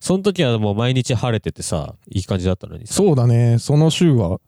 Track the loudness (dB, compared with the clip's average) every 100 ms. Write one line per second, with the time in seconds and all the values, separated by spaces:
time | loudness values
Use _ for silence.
0 | -4 -2 0 0 0 0 0 0 0 0
1 | 0 -2 -2 -2 -4 -8 -6 -6 -6 -14
2 | -8 -8 -4 -2 -2 -4 -6 -16 -10 0
3 | 2 4 4 4 4 2 2 2 2 2
4 | 2 2 0 -4